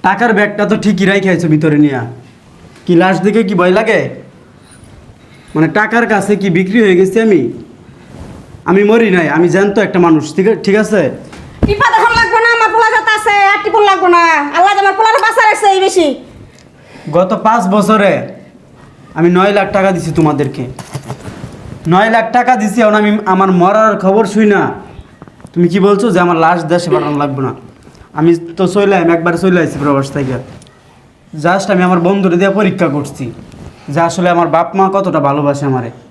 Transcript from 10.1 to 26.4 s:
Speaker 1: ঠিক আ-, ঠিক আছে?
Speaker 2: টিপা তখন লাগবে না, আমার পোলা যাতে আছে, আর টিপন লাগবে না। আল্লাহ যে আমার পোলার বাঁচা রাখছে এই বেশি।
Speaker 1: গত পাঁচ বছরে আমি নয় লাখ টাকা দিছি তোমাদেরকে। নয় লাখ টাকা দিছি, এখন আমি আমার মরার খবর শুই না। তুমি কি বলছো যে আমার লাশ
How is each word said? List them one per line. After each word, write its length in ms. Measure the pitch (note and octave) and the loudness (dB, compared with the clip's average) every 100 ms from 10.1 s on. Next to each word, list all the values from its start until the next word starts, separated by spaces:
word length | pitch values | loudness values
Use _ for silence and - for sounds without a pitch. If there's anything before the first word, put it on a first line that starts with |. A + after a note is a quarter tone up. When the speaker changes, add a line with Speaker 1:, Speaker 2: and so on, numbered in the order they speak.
| D#3 - | 2 0
Speaker 1:
ঠিক 120 | - F3+ | -2 0
আ-, 80 | F3+ | 0
ঠিক 120 | - | 0
আছে? 360 | G3+ G#3+ G#3 C#3 - - - - - | 0 0 -2 -2 -6 -18 -20 -20 -6
Speaker 2:
টিপা 260 | - G#4 B4 | -4 0 2
তখন 120 | A4+ | 2
লাগবে 360 | A4 A#4 A#4 A#4 | 2 2 2 2
না, 140 | A#4 | 2
আমার 200 | A#4 A4 | 2 0
পোলা 180 | A4 A4+ | 2 2
যাতে 200 | A4 A4 | 0 0
আছে, 180 | A4 G#4+ | -2 0
আর 280 | G4+ G4 G#4 | 2 2 0
টিপন 200 | G#4 G#4+ | 0 2
লাগবে 240 | G#4 F#4+ F#4 | 2 2 2
না। 340 | E4+ E4 D#4 | 4 2 0
আল্লাহ 320 | D4 D#4 F#4+ | -2 0 0
যে 60 | G4+ | 2
আমার 140 | G4 | 0
পোলার 200 | F#4+ A4 A#4+ | 2 0 2
বাঁচা 280 | A4 A4 G#4+ | 0 2 0
রাখছে 180 | G4+ G4+ | 2 2
এই 120 | F#4+ | 2
বেশি। 440 | F#4+ F#4 D4+ B3+ - - - - - - - - - | 0 0 0 -4 -12 -20 -20 -20 -20 -20 -20 -18 -4
Speaker 1:
গত 280 | D#3+ F#3 G3+ | -2 0 0
পাঁচ 240 | G#3 A3+ F#3+ | 0 0 0
বছরে 600 | G#3 G3 G#3+ G3 C#3 - - - - - - - - - | 0 2 2 2 0 -6 -16 -20 -20 -20 -20 -20 -20 -14
আমি 140 | - F3 | 0 2
নয় 220 | F3+ G3 | 2 2
লাখ 220 | G3+ G3 | 0 0
টাকা 180 | G3 G3 | 0 0
দিছি 200 | F3 E3 | 0 -2
তোমাদেরকে। 540 | C#3+ D#3 C#3 C#3 - B2 C3 - - - - - - - - - - D#3+ | 0 0 0 -4 -6 -10 -12 -16 -16 -14 -14 -14 -16 -16 -18 -18 -10 0
নয় 220 | F3+ A3 | 2 4
লাখ 240 | A3+ A3+ | 0 2
টাকা 220 | B3 B3 | 0 2
দিছি, 260 | B3 G#3 A#3+ | 0 0 0
এখন 140 | G#3+ | 2
আমি 220 | G#3+ G#3 G#3 | 2 2 0
আমার 260 | G3+ F#3 F#3+ | 0 0 2
মরার 480 | F3+ F3+ G#3+ A3 G3+ | 2 2 4 2 0
খবর 260 | F#3 G#3 | 0 0
শুই 200 | G3 G#3+ | 0 2
না। 260 | G#3+ G3 C#3 C3 - - - - - - - | 2 2 -2 -6 -16 -20 -20 -20 -20 -20 -10
তুমি 140 | E3+ E3+ | -2 0
কি 120 | F3 | 2
বলছো 320 | G3 G3+ A#3+ | 2 2 0
যে 80 | F3+ | 0
আমার 180 | F3 | 0
লাশ 260 | E3 | 2